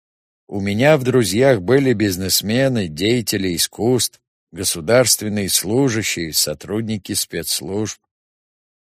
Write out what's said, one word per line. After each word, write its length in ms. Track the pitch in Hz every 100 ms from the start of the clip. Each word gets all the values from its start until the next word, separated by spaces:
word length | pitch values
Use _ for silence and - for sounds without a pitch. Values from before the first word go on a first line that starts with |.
| _ _ _ _ -
У 140 | 101
меня 380 | 98 104 143 156
в 40 |
друзьях 600 | 123 123 101 104 135 113
были 320 | 87 135 135
бизнесмены, 920 | 110 104 90 95 - 98 120 135 120 90
деятели 680 | 76 101 123 107 104 95 85
искусств, 640 | - - 113 123 - _ _ _ _
государственные 960 | 85 95 87 78 123 120 - 107 104 95
служащие, 840 | - 92 120 139 110 101 - 82
сотрудники 800 | 76 - 76 78 107 110 107 -
спецслужб. 840 | 98 - 87 80 - 78 101 107 - _ _ _ _ _ _ _ _